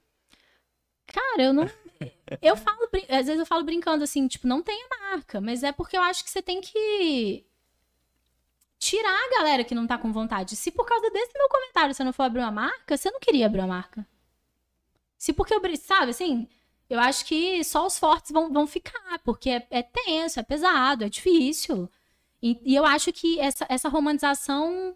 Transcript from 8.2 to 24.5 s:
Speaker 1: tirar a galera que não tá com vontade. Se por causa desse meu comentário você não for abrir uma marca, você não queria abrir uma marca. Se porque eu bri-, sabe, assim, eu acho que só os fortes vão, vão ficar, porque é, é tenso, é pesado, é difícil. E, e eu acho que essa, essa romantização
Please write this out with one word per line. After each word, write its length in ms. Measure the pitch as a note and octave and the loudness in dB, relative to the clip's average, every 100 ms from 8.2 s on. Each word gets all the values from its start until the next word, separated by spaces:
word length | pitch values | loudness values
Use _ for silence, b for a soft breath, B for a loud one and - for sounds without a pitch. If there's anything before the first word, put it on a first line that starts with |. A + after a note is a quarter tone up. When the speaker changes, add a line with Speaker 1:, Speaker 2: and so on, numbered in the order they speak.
| _ _ _ _ _ _ | _ _ _ _ _ _
Speaker 1:
tirar 320 | - G4+ G#4+ F#4+ | -4 -2 0 0
a 200 | B4+ A#4+ | 0 2
galera 240 | D4+ C4 | 2 2
que 100 | A#3 | 0
não 140 | A#3 A#3 | -4 -2
tá 100 | A#3+ | -2
com 140 | A3+ | -4
vontade. 440 | A3 A3+ G3+ F#3+ G#3+ | -4 -4 -4 -6 -8
Se 140 | E4+ | -4
por 160 | - A#4+ | -2 0
causa 240 | A#4 A4 | 2 2
desse 240 | G4 A#4+ C#5+ | 0 -2 0
meu 140 | C#5 | 2
comentário 440 | C5+ B4+ E4+ C#4+ C4+ | 2 0 0 0 0
você 80 | |
não 100 | C4 | -4
for 100 | - | 0
abrir 180 | C4 A#3+ | 0 0
uma 100 | A#3 | -4
marca, 440 | G#3 C4+ C5 - C#4+ | -2 -4 -4 -4 -2
você 120 | F#4+ | -2
não 100 | C5 | 0
queria 260 | - C#4+ A3 | 4 4 4
abrir 140 | F#3+ | 2
uma 60 | F#3 | -2
marca. 380 | F3+ - A3 - _ _ _ _ _ _ _ _ _ _ _ | -4 -8 -14 -16 _ _ _ _ _ _ _ _ _ _ _
Se 140 | - | -2
porque 200 | D4+ F#4+ G#4+ | 0 2 0
eu 60 | |
bri-, 160 | F#4 D#4 | 0 -4
sabe, 340 | - F#4+ B3+ | 2 2 2
assim, 360 | A#3+ F4+ A#3 A3+ _ _ _ - | 0 -2 -2 -4 _ _ _ -6
eu 100 | A#3 | 2
acho 260 | B3 - - | 2 2 -2
que 380 | D#4 F4+ F4+ | 0 0 0
só 240 | - D#4 F#4 | 0 0 0
os 100 | - | 2
fortes 340 | D#4+ D#4 - | 4 4 2
vão, 200 | D#4 E4 | 0 2
vão 160 | C#4+ D4 | 2 0
ficar, 520 | F4+ - A#4+ F#4+ E4+ | -2 -8 -12 -10 -6
porque 260 | - - C4 | -4 -4 -2
é, 180 | A#3+ - | -2 -2
é 100 | A#3+ | -4
tenso, 580 | - A#4+ A4 D#4+ E4 C4 | -4 -4 -2 -2 -2 -4
é 40 | |
pesado, 640 | A3+ D4 F#4 D4+ C4 C4 G#3 | -4 0 2 4 4 2 -2
é 40 | |
difícil. 800 | - F#4 E4 C4 D#4 - G3+ F3 _ _ _ _ _ | -2 4 4 4 0 -2 -2 -4 _ _ _ _ _
E, 180 | A#3 A#3 | -2 0
e 120 | B3+ C#4 | 2 4
eu 100 | D4+ | 6
acho 260 | D4 - | 4 0
que 260 | - E4 E4 | 0 0 2
essa, 260 | C4+ - - | 0 -2 -2
essa 180 | B3+ D4+ | -2 0
romantização 1080 | C4 D4 D4 C#4+ C#4 - | 2 2 2 2 0 -2